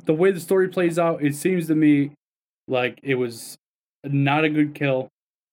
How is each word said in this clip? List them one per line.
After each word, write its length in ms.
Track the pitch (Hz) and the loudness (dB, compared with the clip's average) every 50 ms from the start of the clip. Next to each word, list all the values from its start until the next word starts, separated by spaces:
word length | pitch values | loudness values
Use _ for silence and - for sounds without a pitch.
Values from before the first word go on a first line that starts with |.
| - | -2
the 80 | - 156 | -2 0
way 180 | 156 185 196 | 2 2 2
the 80 | 196 170 | 0 0
story 300 | - - 190 190 185 185 | -2 0 2 2 2 0
plays 280 | - 185 180 165 165 | 0 -2 -2 0 0
out, 260 | 170 170 165 165 160 147 | 0 0 0 0 0 -2
it 120 | 143 143 | -2 -2
seems 320 | 147 - 180 190 175 165 | 0 -2 -2 0 0 0
to 80 | 156 156 | 0 0
me 360 | 156 156 151 147 143 139 143 - _ _ _ _ _ _ _ _ _ _ | 4 4 4 4 4 2 -2 -6 _ _ _ _ _ _ _ _ _ _
like 320 | - 131 123 127 123 123 - - | -4 -2 -2 -2 -2 -4 -6 -4
it 120 | 143 135 | -2 -2
was 420 | 127 127 117 117 113 - - - _ _ _ _ _ _ _ _ _ - | -2 -2 -4 -6 -10 -16 -18 -18 _ _ _ _ _ _ _ _ _ -8
not 400 | 143 143 139 139 139 143 151 156 | -4 0 0 2 2 2 2 2
a 60 | 156 | 2
good 260 | 151 151 151 147 147 | 2 0 0 -2 -2
kill. 340 | - 143 139 131 131 131 - _ _ _ _ _ _ _ _ | -4 -2 -2 0 -2 -4 -6 _ _ _ _ _ _ _ _